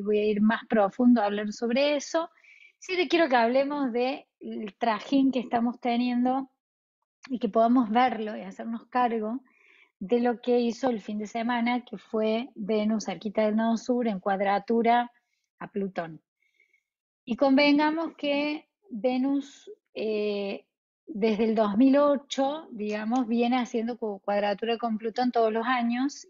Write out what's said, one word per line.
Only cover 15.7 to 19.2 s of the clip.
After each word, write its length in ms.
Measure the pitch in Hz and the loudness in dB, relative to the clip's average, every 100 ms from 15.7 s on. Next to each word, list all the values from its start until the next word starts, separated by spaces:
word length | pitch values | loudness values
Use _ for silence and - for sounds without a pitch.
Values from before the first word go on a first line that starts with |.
| 202 196 185 165 156 _ _ _ _ _ _ _ _ _ _ | -8 -6 -6 -10 -12 _ _ _ _ _ _ _ _ _ _
Y 120 | - 220 | -8 0
convengamos 800 | 269 269 285 285 302 320 330 - | 4 6 4 4 2 0 -4 -6
que 500 | 285 285 294 302 - _ 403 | -4 -2 -2 -6 -10 _ _
Venus, 800 | 233 254 254 | -4 -2 0